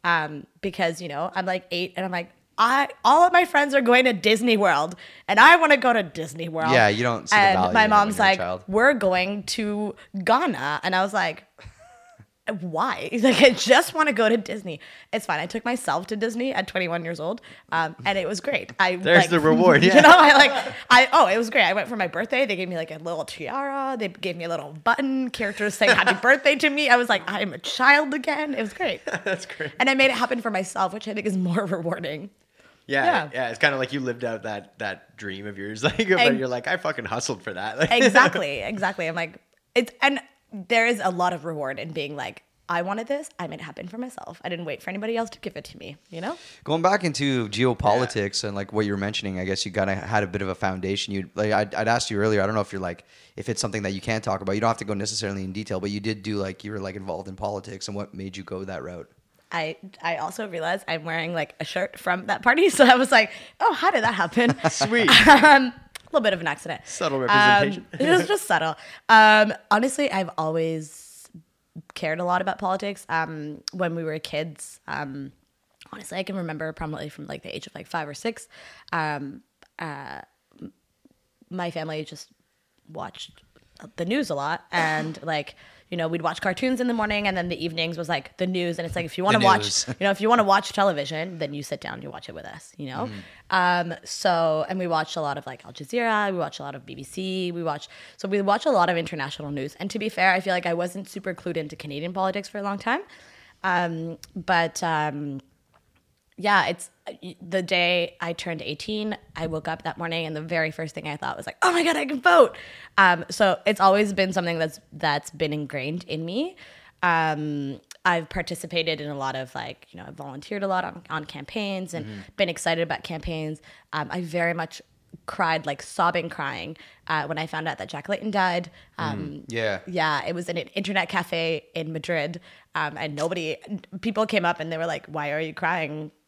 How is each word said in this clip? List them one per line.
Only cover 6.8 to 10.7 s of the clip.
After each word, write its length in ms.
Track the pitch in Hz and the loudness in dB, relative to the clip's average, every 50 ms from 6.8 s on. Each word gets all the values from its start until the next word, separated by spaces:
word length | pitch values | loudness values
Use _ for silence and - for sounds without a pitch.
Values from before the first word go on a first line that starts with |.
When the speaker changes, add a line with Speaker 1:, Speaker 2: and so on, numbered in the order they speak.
| 110 104 | 8 6
Speaker 2:
you 140 | 104 110 | 6 2
don't 260 | 120 123 117 107 - - | 0 0 0 -2 0 2
see 60 | 214 | 4
the 80 | 208 | 6
Speaker 1:
And 160 | 202 196 190 185 | 6 6 6 4
Speaker 2:
value 160 | 185 180 - | 2 4 4
Speaker 1:
my 60 | 226 214 | 4 4
Speaker 2:
in 60 | 214 | 6
it 0 | 214 | 6
when 40 | 208 | 6
Speaker 1:
mom's 180 | 202 208 202 - | 6 4 2 2
Speaker 2:
you're 80 | 208 | 4
a 20 | 190 | 4
Speaker 1:
like, 100 | 196 185 | 4 2
Speaker 2:
child. 260 | - 87 92 92 - - | 0 -4 -4 -6 -6 -2
Speaker 1:
"We're 260 | 190 214 240 277 294 | 0 4 4 4 4
going 480 | 233 202 190 185 180 185 190 202 208 190 | 4 2 2 2 2 0 -2 -4 -8 -8
to 520 | - - - 220 208 208 208 214 202 - - - _ - 196 180 | -8 -6 -4 -4 -4 -4 -4 -4 -6 -8 -12 -18 _ -10 -4 2
Ghana." 560 | - 226 262 349 320 208 - 131 147 | 2 4 4 4 0 -2 -2 -4 -4